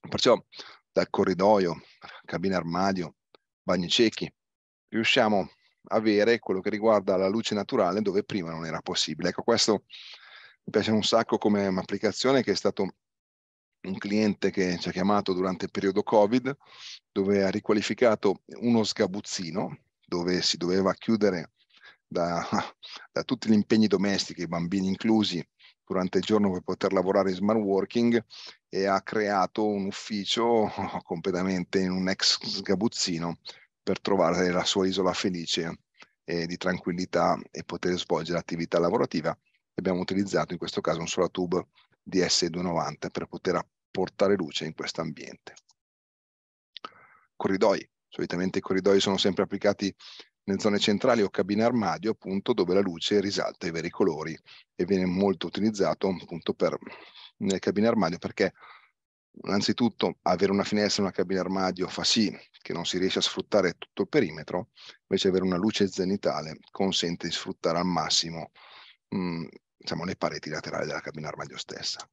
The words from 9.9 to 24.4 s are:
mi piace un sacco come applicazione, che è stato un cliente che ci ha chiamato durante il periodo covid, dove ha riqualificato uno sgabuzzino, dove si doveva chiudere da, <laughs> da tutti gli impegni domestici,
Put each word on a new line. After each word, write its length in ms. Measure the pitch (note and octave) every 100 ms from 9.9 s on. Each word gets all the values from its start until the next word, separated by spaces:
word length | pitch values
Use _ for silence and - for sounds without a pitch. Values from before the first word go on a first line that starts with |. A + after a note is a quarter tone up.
| - - - - - - _ -
mi 60 |
piace 200 | A2 G2+
un 120 | A2
sacco 340 | G2 A2+ A2 A2
come 280 | G#2+ G#2 G2
applicazione, 800 | F#2 F2+ G2+ G#2+ - B2+ C3+
che 80 | G#2
è 40 | F#2
stato 400 | G#2 - F#2+ _ _ _ _ _ _ _ _ _
un 140 | F#2 F#2+
cliente 540 | G2+ G#2 G#2+ F#2+ G2
che 260 | F#2+ F#2 F2
ci 100 | F2+
ha 20 |
chiamato 400 | F2 F#2+ G#2 G2
durante 320 | F2+ F#2 F#2
il 80 | F#2+
periodo 320 | G2+ G2 G2
covid, 500 | - A2 G2+ B2+ B2+ C#3+ - - - - _
dove 320 | G2+ F#2+ G2
ha 80 | F#2+
riqualificato 920 | G2+ - G#2+ - G#2+ A#2+ G#2+ G2+ F2+ - -
uno 260 | A#2+ A#2
sgabuzzino, 920 | G#2 - G2+ G2 - - E2+ F2+ - C#3+ _ _ _
dove 360 | F2+ F2 F2+
si 160 | - E2
doveva 360 | F2 F#2+ F#2+
chiudere 600 | F2+ - A2 G2+ F2+ - _ _ _ - - _
da, 340 | F2+ E2+ E2+ -
<laughs> 260 | G#2 - - - - -
da 120 | -
tutti 260 | - B2+ A2
gli 40 |
impegni 340 | G#2+ G2 A2+ G#2+
domestici, 540 | F#2+ G2+ F#2+ - -